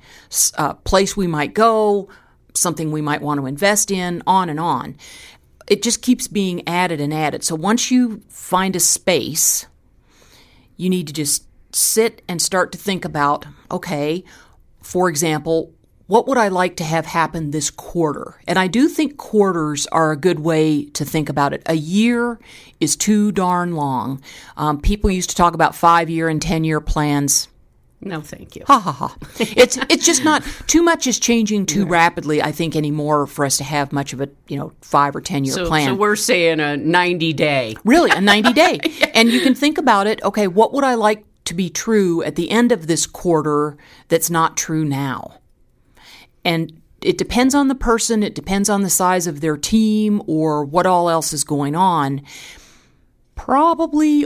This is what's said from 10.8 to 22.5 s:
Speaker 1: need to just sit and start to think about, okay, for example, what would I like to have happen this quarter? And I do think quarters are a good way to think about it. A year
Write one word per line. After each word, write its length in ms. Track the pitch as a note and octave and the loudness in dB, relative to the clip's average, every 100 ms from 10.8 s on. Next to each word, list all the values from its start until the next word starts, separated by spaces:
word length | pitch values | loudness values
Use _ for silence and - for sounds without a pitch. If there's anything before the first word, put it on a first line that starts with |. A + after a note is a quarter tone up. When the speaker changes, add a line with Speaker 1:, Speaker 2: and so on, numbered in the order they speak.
| F3+ | -2
Speaker 1:
need 180 | F3+ D3+ | -2 -4
to 60 | |
just 320 | D3 D3 - - _ _ | -6 -4 -4 -6 _ _
sit 500 | - - - A3+ - - | -2 0 2 0 -2 -10
and 140 | E3+ | -6
start 300 | - F#3 F3 | -2 0 -2
to 40 | F3+ | -4
think 280 | - F#3+ E3+ | -6 -4 -4
about, 400 | D#3 C#3+ C#3+ D3 - _ | 0 0 0 -6 -20 _
okay, 520 | F3+ E3+ D3+ D3 E3+ - - - _ _ _ | -8 -6 -4 -2 -4 -8 -20 -20 _ _ _
for 280 | - F#3 F3+ | -6 -2 0
example, 640 | D3 E3 D3+ D#3 E3 - _ _ _ - | 0 -2 -2 -2 -2 -4 _ _ _ 0
what 200 | G#3 - | 2 2
would 100 | C4 | 2
I 120 | G#3+ | 2
like 260 | F#3 F3+ - | 2 -2 -2
to 80 | |
have 220 | D#3 E3 D#3+ | -4 -2 -2
happen 460 | E3 D#3 E3 D3+ | -2 -2 -2 -6
this 200 | D3+ D3 | -4 -6
quarter? 640 | - - F3 D#3 D3 - - - | -8 -8 -2 -2 -2 -12 -12 -2
And 140 | F3+ | 0
I 80 | F#3 | 2
do 220 | G#3+ D#4 | 2 2
think 260 | E4+ D4+ - | 2 -2 -4
quarters 680 | - G#3+ G3 E3+ D3+ D3 - | -2 2 2 2 -2 -4 -2
are 240 | - D#3+ | 0 2
a 60 | D3+ | 2
good 220 | F3+ E3+ | 0 0
way 440 | D#3 D#3+ D#3 D3+ C#3+ | 0 2 2 2 -2
to 180 | - C#3+ | -8 -4
think 240 | D#3+ D3+ | -2 -2
about 240 | D3 C#3+ | 0 -2
it. 100 | C3+ - | -2 -4
A 100 | D#3+ | -4
year 640 | D3+ G3 A#3 A#3+ A#3+ A3+ - | 0 0 2 0 -2 -6 -14